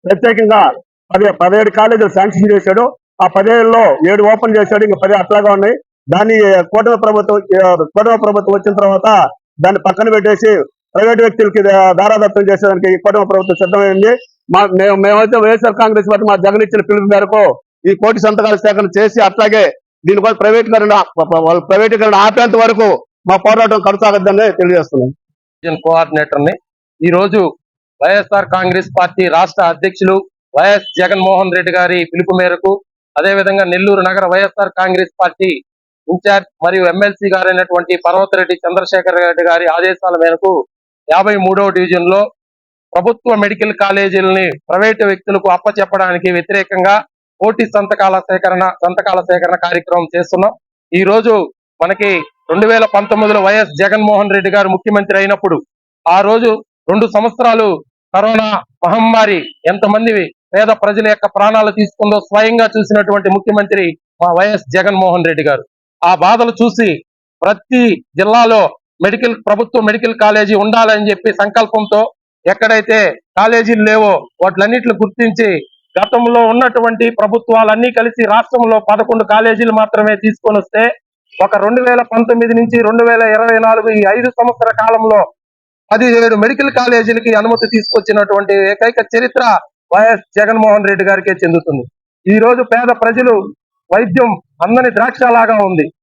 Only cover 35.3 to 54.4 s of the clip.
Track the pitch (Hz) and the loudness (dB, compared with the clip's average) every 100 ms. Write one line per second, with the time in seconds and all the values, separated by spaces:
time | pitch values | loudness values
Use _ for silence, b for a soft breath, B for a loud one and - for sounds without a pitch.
35.3 | - 190 147 _ _ _ _ - 180 202 | -2 -4 -4 _ _ _ _ -8 -4 0
36.3 | 196 190 _ 170 190 180 180 208 196 202 | -2 -2 _ -4 0 -2 0 -2 -2 -4
37.3 | 185 185 185 180 175 175 175 170 185 196 | -2 -2 -2 -2 -4 -4 -4 0 0 0
38.3 | 185 185 175 170 180 180 190 180 175 175 | -2 -2 -4 -2 -4 -2 -2 -2 0 0
39.3 | 170 170 170 175 165 185 180 185 170 165 | 0 0 0 0 0 -2 -2 -4 0 0
40.3 | 165 196 170 - _ _ _ - 170 202 | 0 -2 -2 -6 _ _ _ -2 0 2
41.3 | 208 185 190 202 180 180 185 175 196 208 | 0 0 0 0 0 0 0 2 0 -2
42.3 | _ _ _ _ _ _ - 190 233 240 | _ _ _ _ _ _ -2 -2 -4 -2
43.3 | 214 208 - 214 208 196 196 196 190 190 | -2 -2 -2 -6 -2 -2 0 0 0 0
44.3 | 190 180 147 - 180 214 220 208 185 - | 0 -2 -8 -6 -2 0 0 -2 -2 -4
45.3 | 196 196 180 208 208 190 196 185 175 185 | -2 0 0 -2 -4 -4 -2 -2 -2 -2
46.3 | 175 170 202 185 185 185 208 - _ _ | -4 -2 -4 -4 -2 0 0 -2 _ _
47.3 | _ 208 220 220 208 202 202 190 185 185 | _ -4 -2 -2 -2 -2 -2 0 -2 -4
48.3 | 185 180 185 185 175 175 185 196 185 185 | -2 -2 0 -2 -2 -4 -4 -2 -4 0
49.3 | 180 175 175 175 175 - 175 165 175 170 | -2 0 -2 -4 -4 -2 -4 -2 -6 -4
50.3 | 185 190 - _ _ _ 175 190 214 226 | -2 -2 -4 _ _ _ -2 2 0 2
51.3 | 214 160 _ _ _ 170 196 202 180 151 | 0 -2 _ _ _ -4 -2 -2 -4 -6
52.3 | _ - 170 220 226 220 202 202 214 214 | _ -6 -2 2 2 2 0 0 -2 0
53.3 | 208 190 214 208 147 196 214 214 202 202 | 0 0 0 -2 -2 -2 0 0 0 0
54.3 | 196 | -2